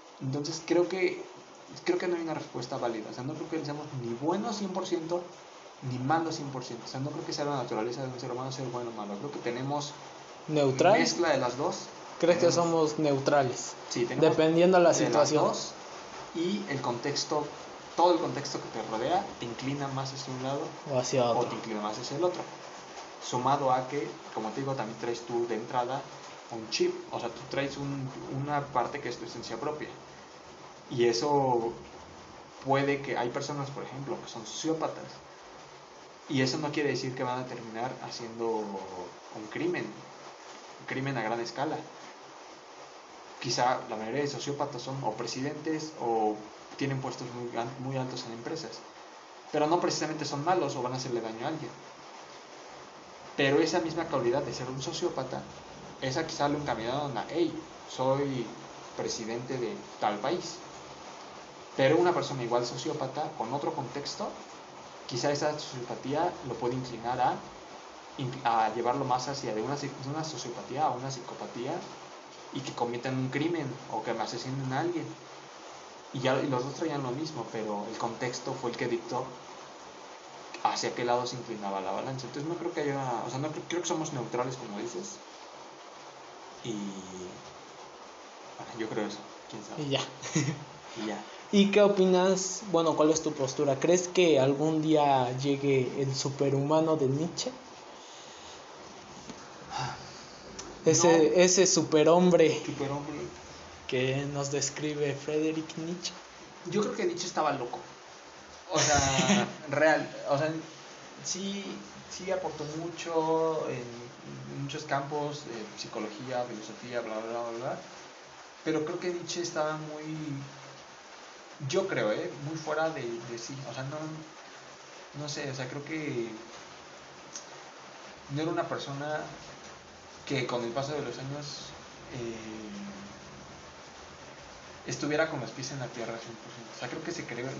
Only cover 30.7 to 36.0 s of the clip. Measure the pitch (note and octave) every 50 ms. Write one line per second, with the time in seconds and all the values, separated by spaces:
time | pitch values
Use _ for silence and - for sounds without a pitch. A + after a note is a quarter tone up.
30.7 | - - - - C#3+ A#2+ A#2+ A#2+ A2+ - D3 D3 C#3+ C#3+ C3+ C3 B2 A#2 A2+ A#2+
31.7 | - - - - - - - - - - - - - - - - - - - C3+
32.7 | C3+ C#3 C#3 C#3 C#3+ C3+ - B2+ A#2+ A#2 A#2+ A#2+ - C#3+ C3+ - D3 C#3+ C3+ -
33.7 | - G#2 G2+ - B2+ C3+ C#3 A#2+ A2 G2+ - - - A#2 G#2+ - - - - D#3+
34.7 | D#3+ D#3 D3+ C3 - - - - - - - - - - - - - - - -
35.7 | - - - - - -